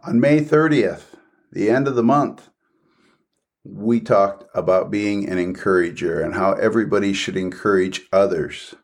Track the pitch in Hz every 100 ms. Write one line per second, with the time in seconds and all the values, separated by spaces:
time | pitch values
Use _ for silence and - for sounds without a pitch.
0 | - 117 139 151 151 151 160 147 98 76
1 | - - _ _ _ - 104 127 139 123
2 | 117 143 127 - - _ _ _ _ _
3 | _ _ _ _ _ _ - 101 107 117
4 | 110 107 98 - - - 82 92 80 104
5 | 104 101 98 92 90 92 101 92 85 80
6 | 85 80 78 87 95 98 110 117 107 101
7 | 101 98 - 95 92 90 - 98 92 -
8 | - 95 98 85 71 - - -